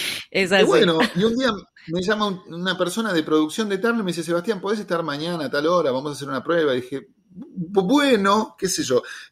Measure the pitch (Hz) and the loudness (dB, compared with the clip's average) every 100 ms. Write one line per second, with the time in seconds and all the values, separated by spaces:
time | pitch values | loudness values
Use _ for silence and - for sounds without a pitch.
0 | - - - 190 185 190 214 - 185 160 | -8 -8 -6 -2 2 4 6 6 6 4
1 | 220 175 220 233 262 202 - _ - 170 | 2 2 2 2 0 -2 -8 _ -6 -4
2 | 185 214 208 185 - 170 185 180 175 220 | 0 0 0 -4 -10 -6 -4 -2 -2 -2
3 | 226 170 151 156 156 226 214 190 233 233 | 0 0 2 2 2 -2 -4 0 0 0
4 | 185 165 160 170 175 196 190 214 185 170 | -2 -4 -2 -2 -2 -4 -2 -4 -2 -4
5 | 160 143 165 170 139 143 156 180 143 127 | -2 -4 -4 -4 -2 0 2 2 2 -2
6 | 147 143 139 131 - 170 151 127 127 139 | -4 -8 -6 -6 0 2 2 0 -4 -12
7 | - _ _ 180 285 190 170 196 185 285 | -12 _ _ -20 -16 -10 -2 0 4 4
8 | 277 226 196 214 - - 185 170 131 123 | 4 4 4 2 0 -4 -4 -2 0 0
9 | - - - | 0 -18 -4